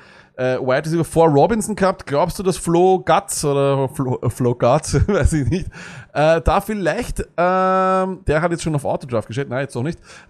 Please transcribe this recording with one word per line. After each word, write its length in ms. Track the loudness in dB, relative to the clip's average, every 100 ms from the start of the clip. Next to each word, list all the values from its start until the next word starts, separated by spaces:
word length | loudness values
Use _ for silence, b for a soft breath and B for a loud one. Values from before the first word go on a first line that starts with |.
| B B B -6
äh, 200 | -2 -2
Wide 280 | 0 0 0
Receiver 180 | -2
vor 240 | 0 4 4
Robinson 460 | 6 4 2 -4 0
gehabt. 300 | 0 -2 -4
Glaubst 320 | -2 -2 -2
du, 40 |
dass 140 | -4 -2
Flo 440 | 0 4 4 2
Gutz 400 | 2 0 0 -4
oder 440 | -2 0 2 0 -2
Flo, 280 | -4 -4 -2
äh, 80 | -4
Flo 240 | 0 0
Gutz, 400 | 2 2 2 2
<laughs> 120 | 0 2
weiß 280 | 2 2
ich 140 | 2 0
nicht, 160 | -2 -4 B B B B
äh, 260 | 0 2 2
da 200 | 2 0
vielleicht, 580 | 0 -4 -2 -2 -4 -8 -8 -2
ähm, 880 | 0 2 2 2 2 0 -2 -4 -2
der 140 | 0
hat 100 | 0
jetzt 100 | -2
schon 120 | -2
auf 120 | -4 -2
Autodraft 400 | -6 -4 -6 -4
gestellt, 240 | -6 -6
nein, 120 | -6
jetzt 120 | -6
noch 80 | -6
nicht, 160 | -6 -6 B B